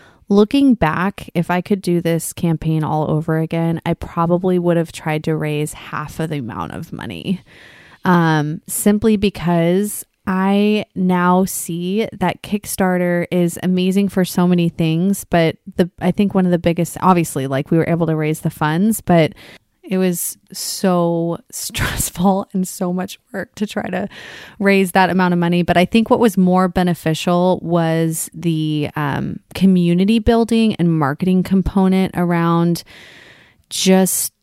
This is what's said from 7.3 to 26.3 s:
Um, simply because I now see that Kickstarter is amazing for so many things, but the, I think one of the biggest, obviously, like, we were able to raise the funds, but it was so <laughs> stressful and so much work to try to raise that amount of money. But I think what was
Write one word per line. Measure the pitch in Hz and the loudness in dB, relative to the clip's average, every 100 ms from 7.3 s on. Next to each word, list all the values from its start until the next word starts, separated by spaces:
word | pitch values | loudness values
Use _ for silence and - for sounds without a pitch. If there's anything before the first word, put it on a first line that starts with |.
| 180 - - - - - - | -6 -8 -20 -20 -20 -20 -8
Um, | 185 175 165 156 151 156 - | 2 2 4 2 -2 -6 -10
simply | - 208 208 226 214 | -2 0 2 2 2
because | 202 - 160 175 170 180 208 - - _ - | 0 -2 -2 0 2 0 -2 -8 -14 _ -6
I | 185 190 202 208 214 - | -2 0 2 2 0 -4
now | - 185 180 180 180 190 | -2 0 2 4 4 2
see | - - 170 180 202 226 | -4 -8 -6 -4 -2 -4
that | 202 175 - | -4 -4 -4
Kickstarter | - 208 - - 190 180 175 175 175 | -6 -6 -6 -2 0 2 2 0 0
is | 180 175 - | 0 0 0
amazing | 180 185 185 190 202 | -2 0 2 2 0
for | - 180 | 0 0
so | - 180 | 2 2
many | 180 170 | 2 2
things, | - 160 160 190 202 | 0 0 2 0 -2
but | - 175 160 - - - | 0 2 2 0 -8 -2
the, | 175 - | -2 0
I | 180 | -2
think | - 202 | 0 0
one | 190 | 2
of | 185 | 2
the | 175 | 2
biggest, | 170 165 165 - | 0 0 -2 0
obviously, | 185 180 160 147 135 | 2 2 0 -2 -2
like, | 135 147 | -2 0
we | 165 | 2
were | - | 2
able | 170 160 | 0 0
to | |
raise | 156 151 160 | 0 -2 -2
the | 165 | -4
funds, | - 151 160 214 220 | -2 -2 2 0 0
but | - 170 156 - - - _ _ | 2 4 4 -2 -18 -20 _ _
it | 349 185 | -6 -2
was | 185 170 - - _ | 0 -2 -6 -12 _
so | - - - 190 180 170 170 170 170 | -12 -10 -2 0 2 2 0 -2 -6
<laughs> | - | -10
stressful | - - - - - - - 190 190 - | -12 -10 -6 -6 -4 -6 0 0 0 -2
and | 190 185 | -4 -4
so | - 180 | -4 -4
much | 180 190 - _ | -4 -6 -12 _
work | 202 - | -12 -12
to | - 214 | -8 -6
try | - - | -6 -6
to | 185 196 - - - - - | -6 -6 -10 -18 -20 -20 -2
raise | 196 196 190 | 2 2 2
that | 190 185 | 2 2
amount | 180 180 | 4 2
of | 175 | 2
money. | 170 175 | 2 2
But | 170 175 | 2 2
I | 180 | 4
think | 226 220 | 2 2
what | 247 | 4
was | 233 | 4